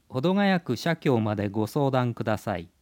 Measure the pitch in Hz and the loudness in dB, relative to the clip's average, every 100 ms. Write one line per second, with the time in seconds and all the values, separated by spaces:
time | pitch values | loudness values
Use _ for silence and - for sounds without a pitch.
0 | - 127 165 196 196 185 - 117 170 160 | -8 -2 0 2 2 2 0 -2 -2 0
1 | 147 117 107 104 101 110 107 151 139 131 | 2 2 2 0 -2 -2 -2 0 0 2
2 | 123 117 110 107 113 87 85 _ | 0 -2 -2 -2 -4 -6 -8 _